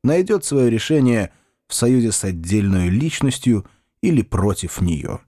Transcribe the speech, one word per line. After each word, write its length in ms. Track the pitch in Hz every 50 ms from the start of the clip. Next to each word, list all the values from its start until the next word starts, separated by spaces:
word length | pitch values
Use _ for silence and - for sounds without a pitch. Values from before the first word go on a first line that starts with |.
найдёт 420 | - 127 156 180 185 196 214 190 -
своё 240 | - 143 139 127 120
решение 640 | 113 110 - - 160 151 131 123 120 110 95 - _ _ _ _ _ _ _ _
в 60 | -
союзе 380 | - 120 120 127 127 117 113
с 120 | 101 - -
отдельной 640 | 98 90 82 82 85 104 107 101 98 95 90 87 87
личностью 800 | 92 113 147 160 - - 143 135 127 - - 127 113 101 - - _ _ _ _ _ _
или 220 | - 190 165 127
против 580 | 107 - - 92 92 104 92 - - 85 - -
неё. 400 | 92 87 82 71 69 - - - _